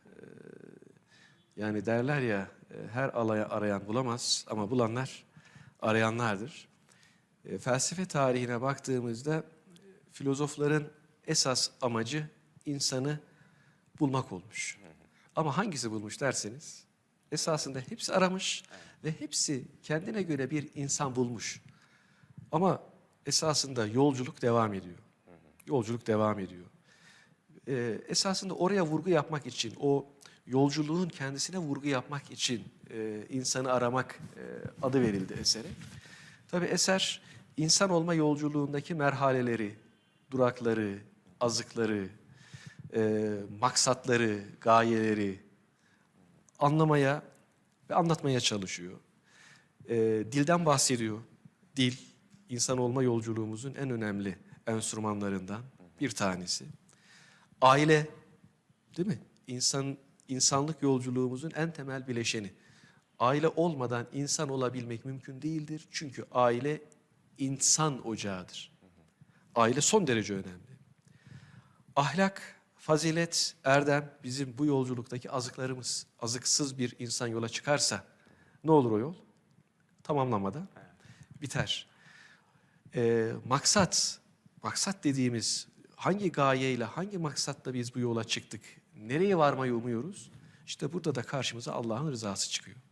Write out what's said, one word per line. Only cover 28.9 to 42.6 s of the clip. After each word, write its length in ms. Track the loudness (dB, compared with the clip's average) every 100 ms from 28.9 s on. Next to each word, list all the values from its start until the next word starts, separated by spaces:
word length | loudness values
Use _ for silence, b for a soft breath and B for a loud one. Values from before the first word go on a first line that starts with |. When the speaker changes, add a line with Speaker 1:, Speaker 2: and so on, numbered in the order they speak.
| 0 2
Speaker 1:
yapmak 360 | 2 2 -4 -6
için, 280 | -6 -6 -2
o 260 | 2 2 0 -16 B B -2
yolculuğun 600 | 4 4 2 0 0 -2
kendisine 500 | -4 -6 -4 -6 -4
vurgu 300 | -4 -4 -2
yapmak 420 | -2 -2 -8 -10
için, 340 | -6 -2 -2 -6 -18 -14
e, 360 | -8 -6 -6 -6
insanı 420 | -6 -2 -2 2
aramak, 460 | 2 2 0 -2 -6 -16 -14
e, 60 | -12 -10 -12 -4 0
adı 140 | 4
verildi 320 | 4 2 -2
esere. 360 | -4 -2 -2 -2 -12 -14 B B B B B B
Tabii 180 | -2 0
eser, 560 | 2 2 2 0 -4 B B B -2
insan 340 | 2 4 4
olma 240 | 4 2
yolculuğundaki 800 | 4 4 4 0 0 0 -2 -4
merhaleleri, 800 | 0 2 4 2 4 2 0 -2 -6 -20 _ _ _ -6
durakları, 680 | 2 2 2 0 2 0 -4 -10 _ _ -2
azıkları, 680 | 0 0 -4 -2 0 0 -2 -10 -20 B B B